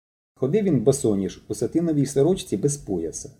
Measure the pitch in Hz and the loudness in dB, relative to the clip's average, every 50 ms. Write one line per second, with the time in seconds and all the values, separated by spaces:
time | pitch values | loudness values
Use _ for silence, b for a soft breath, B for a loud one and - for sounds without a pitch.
0 | _ _ _ _ _ _ _ - - 131 160 220 214 190 160 123 107 139 135 - | _ _ _ _ _ _ _ -4 -2 0 2 2 2 4 2 4 4 4 4 4
1 | - 117 104 98 98 90 - - - - 107 - 120 110 - 160 170 170 156 143 | 4 0 0 0 -2 -4 -6 -10 -12 -10 -6 -4 -4 -2 -2 0 0 0 0 0
2 | 139 - - 139 139 165 190 185 - - - 98 95 143 143 143 - - 98 87 | 0 0 2 2 2 2 2 0 -2 -4 -4 -2 -2 -2 -2 -4 -6 -6 -4 -4
3 | 82 80 73 - - - - _ | -4 -6 -8 -10 -14 -16 -18 _